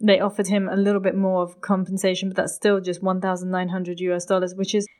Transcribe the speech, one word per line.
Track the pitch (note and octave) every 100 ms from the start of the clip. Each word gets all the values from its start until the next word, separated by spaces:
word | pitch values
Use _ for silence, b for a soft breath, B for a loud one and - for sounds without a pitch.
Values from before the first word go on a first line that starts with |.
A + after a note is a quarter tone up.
they | G#3+ F#3
offered | G3+ G3+ F#3
him | G3+ F#3+
a |
little | F#3+ G3+ G3+
bit | F#3+
more | G3 F#3+ F#3
of | F3 -
compensation, | - F#3+ F#3 F#3+ F#3+ F#3 G3
but | F#3
that's | F3 -
still | G#3 G3
just | F3+ F3+
one | F#3+ F#3
thousand | F#3+ F3+ F#3
nine | F#3 F3+
hundred | F#3 F3 F3
U | F3+
S | F3 F3
dollars, | F#3+ F3+ F#3
which | G3
is, | G#3 G3+ b